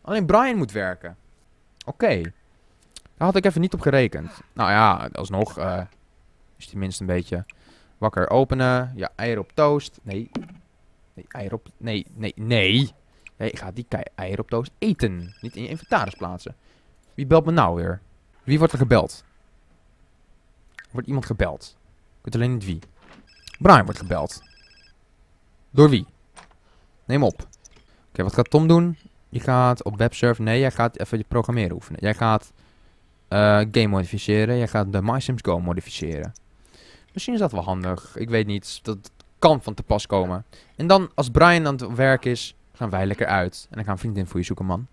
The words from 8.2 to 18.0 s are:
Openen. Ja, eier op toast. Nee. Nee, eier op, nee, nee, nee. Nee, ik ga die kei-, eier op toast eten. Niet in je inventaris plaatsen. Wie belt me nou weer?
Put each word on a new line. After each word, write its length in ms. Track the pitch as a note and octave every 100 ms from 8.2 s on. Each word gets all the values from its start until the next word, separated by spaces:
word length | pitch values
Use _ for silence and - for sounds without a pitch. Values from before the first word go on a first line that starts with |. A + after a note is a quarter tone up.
| F2
Openen. 600 | A#2+ C3+ C3 B2+ B2+ B2+
Ja, 160 | B2 F2 -
eier 220 | A#2 A2
op 140 | F#2+
toast. 440 | - D3 D3 - _
Nee. 280 | A2 G2 A#2 - - F#3 _ _ _ _ _
Nee, 100 | - -
eier 240 | B2+ G2
op, 160 | A2+ - _
nee, 300 | A2+ G#2+ -
nee, 180 | - A2 -
nee. 560 | A2 A#2 F#2+ A#2 C#3 _ _ _ - _
Nee, 140 | A2
ik 80 | -
ga 120 | F#2
die 160 | G#2 A#2+
kei-, 220 | A2 -
eier 240 | - F#2 G2+
op 100 | B2
toast 220 | A#2 C3 _
eten. 560 | A3 F3 A2+ F2+ F2 -
Niet 160 | A#2 -
in 60 |
je 60 | A#2+
inventaris 460 | D#3 - G3 G2
plaatsen. 420 | - F2+ F2+ - - _ _ _ _ _
Wie 120 | - C3+
belt 180 | D#3+
me 60 | D#3+
nou 260 | E3 F#2+ E2+
weer? 240 | F2 F2+